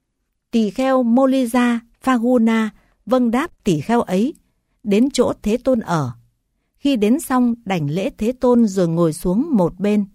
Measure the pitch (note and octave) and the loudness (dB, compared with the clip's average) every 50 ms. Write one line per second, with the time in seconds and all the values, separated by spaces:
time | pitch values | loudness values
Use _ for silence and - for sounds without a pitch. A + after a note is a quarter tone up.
0 | _ _ _ _ _ _ _ _ _ _ - A3+ A3 G3+ F#3+ - C4 C4 C4 C4 | _ _ _ _ _ _ _ _ _ _ -2 -2 -2 -2 -2 -2 0 0 0 2
1 | B3+ A3+ A#3 C4 C4+ C4 C4 C4+ B3+ A3+ A#3+ B3 B3 A#3+ A#3 A#3 - _ _ _ | 2 2 2 2 2 2 2 0 0 0 0 0 0 0 0 -2 -6 _ _ _
2 | - C4 C4 A#3 A3+ B3 B3+ B3 A3+ A3+ A3+ A3+ A3 G#3+ - _ _ _ _ _ | -2 -2 0 0 2 2 2 2 2 2 2 0 -2 -4 -8 _ _ _ _ _
3 | _ G3+ B3+ C4 B3 A#3 A3 B3+ D#4 F4 - _ - G#3+ E3 D3+ C3 - A#3 A#3+ | _ -2 0 0 2 0 0 -2 -2 -4 -8 _ -2 -2 -2 -2 0 -2 -2 -2
4 | - - F#3 F#3 A3 D4 F4+ - _ _ _ _ _ _ _ _ - G#3 G3 G#3+ | 0 0 -2 -2 -2 -2 -4 -8 _ _ _ _ _ _ _ _ -4 0 0 2
5 | B3+ C#4 - - A#3+ - - - - G#3+ G#3+ B3+ - C4+ C4 A3+ - - F3 D#3 | 2 2 0 0 0 0 -2 -4 -4 -4 -4 -2 0 0 -2 -2 -2 -2 -2 -2
6 | C#3 A#2 A#2 - _ _ _ _ _ _ _ _ _ _ _ _ - C#4+ C#4 G#3+ | -2 -4 -8 -12 _ _ _ _ _ _ _ _ _ _ _ _ -2 -2 0 2
7 | G3+ G#3 B3 E4 - - B3+ B3+ B3 A#3+ A#3 A#3 - F#3+ F#3+ E3+ D3 C#3+ D3+ F#3+ | 2 2 0 0 -2 -2 0 0 0 0 -2 -4 -6 -6 -4 -4 -2 -4 -4 -4
8 | F#3+ C#4+ - - G#3+ A3+ B3+ - - B3 B3 A#3+ A#3 G3+ F#3 F#3+ F3+ E3 E3 E3+ | -4 -6 -6 -6 -6 -6 -4 0 0 2 4 4 2 2 2 0 0 0 2 2
9 | E3+ D#3+ D3 - - F3+ F3+ A3 D4+ E4+ C#4+ G3+ F3 D#3 F3 - F#3+ G#3 G#3 G#3 | 0 0 0 -2 -4 -2 0 -2 0 0 0 0 0 0 -2 -4 -2 0 0 0
10 | G3+ - | -2 -4